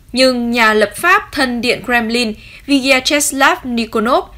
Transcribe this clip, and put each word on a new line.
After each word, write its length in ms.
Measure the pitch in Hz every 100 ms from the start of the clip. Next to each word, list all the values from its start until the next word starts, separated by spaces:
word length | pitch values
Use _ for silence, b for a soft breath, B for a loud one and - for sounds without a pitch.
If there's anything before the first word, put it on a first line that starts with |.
| -
Nhưng 360 | 240 262 247 233
nhà 240 | 240 220
lập 180 | 214 208 -
pháp 360 | 349 403 415
thân 280 | - 254 240
Điện 220 | 240 -
Kremlin 500 | - 240 226 240 226 214 B B -
Vyacheslav 920 | 277 262 262 262 294 285 269 285 359
Nikonov 600 | 254 233 220 226 220 320 370